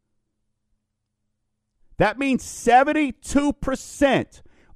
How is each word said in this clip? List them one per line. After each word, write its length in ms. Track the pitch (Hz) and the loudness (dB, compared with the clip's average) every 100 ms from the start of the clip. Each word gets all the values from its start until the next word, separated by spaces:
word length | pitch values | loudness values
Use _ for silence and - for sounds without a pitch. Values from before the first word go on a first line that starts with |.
| _ _ _ _ _ _ _ _ _ _ _ _ _ _ _ _ _ _ _ - | _ _ _ _ _ _ _ _ _ _ _ _ _ _ _ _ _ _ _ 0
That 220 | 196 220 | 0 0
means 240 | 277 254 | -2 -2
seventy-two 1120 | - - 233 240 285 302 285 - - 277 285 | -4 -6 2 4 4 0 -2 -6 -4 -2 0
percent 880 | - - 262 - - 277 202 - - - _ _ | -2 -6 -8 -10 0 2 2 -2 -10 -20 _ _